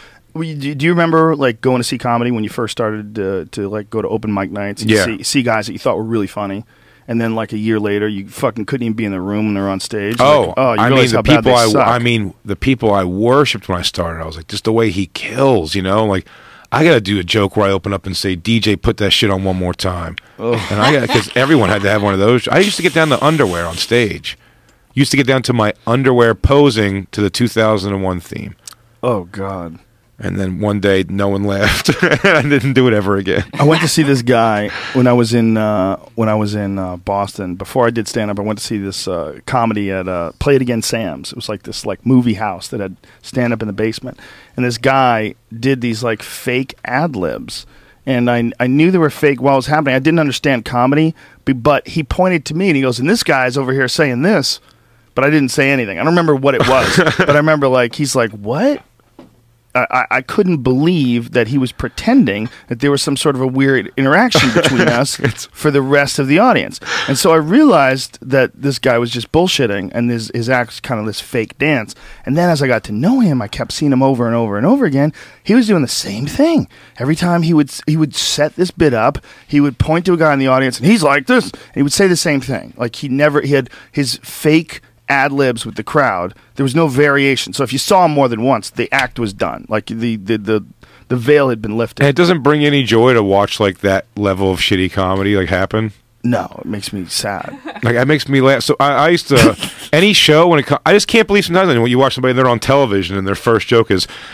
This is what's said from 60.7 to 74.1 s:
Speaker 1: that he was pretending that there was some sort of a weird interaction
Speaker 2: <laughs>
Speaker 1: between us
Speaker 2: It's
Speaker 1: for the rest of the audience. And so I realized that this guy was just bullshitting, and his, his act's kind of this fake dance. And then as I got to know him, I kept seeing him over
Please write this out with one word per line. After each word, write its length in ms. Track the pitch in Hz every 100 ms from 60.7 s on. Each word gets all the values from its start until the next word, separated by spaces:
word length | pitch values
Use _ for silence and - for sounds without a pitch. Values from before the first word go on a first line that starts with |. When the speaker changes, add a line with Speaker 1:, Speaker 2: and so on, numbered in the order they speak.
| 131 156 180 131 120 117
Speaker 1:
that 160 | 127 110
he 80 | 139
was 140 | 127
pretending 760 | - 123 - - 269 160 101 110 - -
that 120 | 113
there 100 | 143
was 100 | 143
some 140 | - 139
sort 180 | 156
of 60 | 135
a 60 | 131
weird 440 | 131 135 131 - -
interaction 540 | 135 156 247 - 135
Speaker 2:
<laughs> 40 |
Speaker 1:
between 280 | - - 131
us 360 | 170 120 139 -
Speaker 2:
It's 280 | 131 - -
Speaker 1:
for 240 | - 151
the 100 | 143
rest 360 | 135 143 143 -
of 80 | 135
the 100 | 151
audience. 400 | 247 180 58 - - - -
And 80 | 139
so 160 | 196
I 40 | 160
realized 840 | 156 226 202 180 135 131 - -
that 300 | 127 135 127
this 240 | - 139 135
guy 200 | 135 117
was 120 | 120
just 220 | 123 113
bullshitting, 580 | 156 180 - 123 98 95
and 160 | - 120
his, 200 | 117 110
his 140 | 120 117
act's 280 | 127 113 -
kind 200 | - 117
of 60 | 107
this 140 | 104
fake 360 | - 123 110 -
dance. 360 | 151 143 107 - - - -
And 100 | 143
then 140 | 175
as 120 | 156
I 40 | 139
got 180 | 120
to 80 | -
know 280 | 104 160 269
him, 200 | 220 135
I 80 | 104
kept 240 | - 117
seeing 200 | - 147
him 100 | 131
over 240 | 135